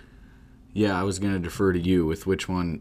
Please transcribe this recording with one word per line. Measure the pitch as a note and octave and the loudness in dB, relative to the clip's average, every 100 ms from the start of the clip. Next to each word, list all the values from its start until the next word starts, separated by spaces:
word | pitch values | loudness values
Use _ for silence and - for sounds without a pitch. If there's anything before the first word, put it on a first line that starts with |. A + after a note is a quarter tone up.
| - - - - - - - | -20 -20 -20 -20 -20 -20 -10
Yeah, | G2+ G#2+ F#2 | -2 0 0
I | |
was | G2 F2+ | -2 -2
gonna | G2+ F#2+ | -2 -2
defer | E2+ - G2 | -4 0 2
to | F2+ | 2
you | F2 F2+ D#2+ | 4 4 2
with | D#2+ F#2 | 0 -2
which | F#2 - | -2 -2
one | F2+ F2 D#2+ | -2 -2 -4